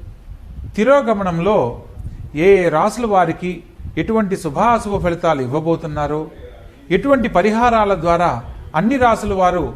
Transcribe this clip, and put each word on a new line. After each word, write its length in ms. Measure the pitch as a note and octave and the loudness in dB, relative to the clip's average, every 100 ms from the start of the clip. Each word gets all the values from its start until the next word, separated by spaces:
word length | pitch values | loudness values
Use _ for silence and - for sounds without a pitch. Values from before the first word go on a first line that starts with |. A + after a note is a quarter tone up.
| - - - - - - - - | -16 -18 -18 -18 -16 -14 -10 -2
తిరోగమనంలో 840 | G#3+ C#4 A#3 G#3 F#3+ E3 F3+ G#3+ A#2+ - - - - - - | 4 4 4 0 0 0 2 2 0 -4 -16 -14 -14 -12 -12
ఏ 140 | C#3 F3+ G3 | 0 4 4
ఏ 40 | F3 | 4
రాశుల 380 | D3+ G3 A3 A#3+ | 2 0 0 0
వారికి 460 | G3 E3+ D#3+ F3+ F3 - - - - | 2 2 0 -6 -8 -12 -14 -10 -6
ఎటువంటి 380 | D#3+ A3 G#3 F#3 | -2 0 0 -2
శుభాశుభ 580 | E3 C#3+ A3 A#3 G#3 G3 | -4 0 2 2 0 -2
ఫలితాలు 380 | E3+ E3+ F3 D3+ | -2 0 0 0
ఇవ్వబోతున్నారో, 800 | B2 D3 D#3+ E3 E3 D3 D3 D3+ D#3 - - - - - - | 0 -2 0 -2 -2 -4 -4 -4 -6 -12 -20 -20 -20 -20 -2
ఎటువంటి 380 | F#3 C4+ C4+ G#3 | -2 2 2 2
పరిహారాల 640 | - G3+ A3 B3 A3+ G3+ | 2 2 2 2 2 2
ద్వారా 360 | F#3+ E3+ F3 F3 A#2+ - - - | 0 0 2 2 -2 -8 -14 -6
అన్ని 220 | D#3 G#3 C4+ | -2 0 2
రాశుల 360 | B3 A3 G#3 | 2 2 0
వారు 320 | F#3+ F#3 F3 C#3 | 2 2 2 -4